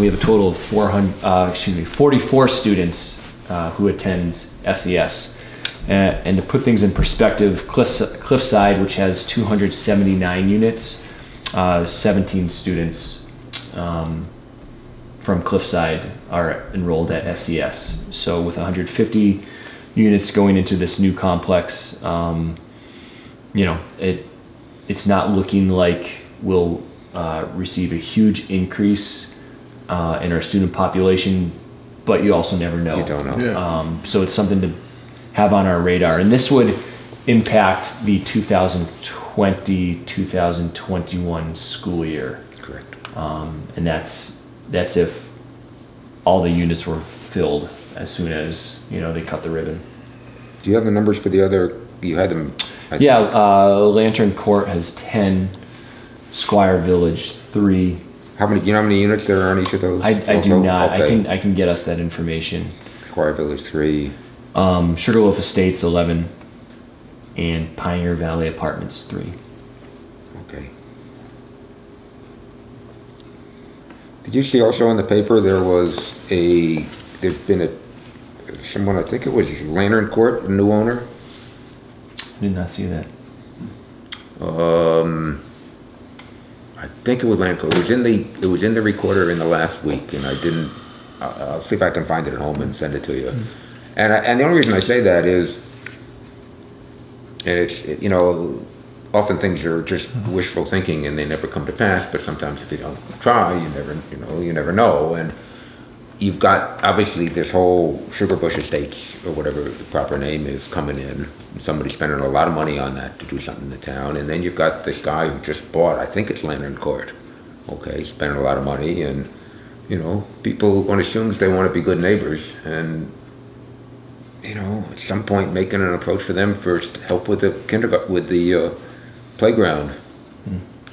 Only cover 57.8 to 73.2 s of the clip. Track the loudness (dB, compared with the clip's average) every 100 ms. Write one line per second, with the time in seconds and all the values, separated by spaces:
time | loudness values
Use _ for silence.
57.8 | 2 -2 -10 -20 -20 -2 2 2 2 2
58.8 | 4 4 4 2 2 2 4 2 0 0
59.8 | 0 0 2 2 2 2 4 4 4 4
60.8 | 2 4 4 4 2 0 0 2 2 0
61.8 | -2 -4 -4 -4 -4 -4 -4 -6 -8 -12
62.8 | -20 -20 -10 -2 0 0 -4 -4 -6 0
63.8 | 0 0 -2 -8 -18 -20 -6 2 4 4
64.8 | 2 2 2 6 6 4 0 2 2 2
65.8 | 0 2 2 0 -2 -8 -20 -20 -20 -20
66.8 | -20 -20 -20 -20 -16 -6 -4 -2 -6 -6
67.8 | -4 -2 -2 -2 -2 -2 -4 -4 -6 -6
68.8 | -10 -12 -10 -10 -10 -12 -18 -20 -20 -20
69.8 | -20 -20 -20 -20 -20 -20 -16 -16 -16 -18
70.8 | -20 -20 -20 -20 -20 -20 -20 -20 -20 -20
71.8 | -20 -20 -20 -20 -20 -20 -20 -20 -20 -20
72.8 | -20 -20 -20 -20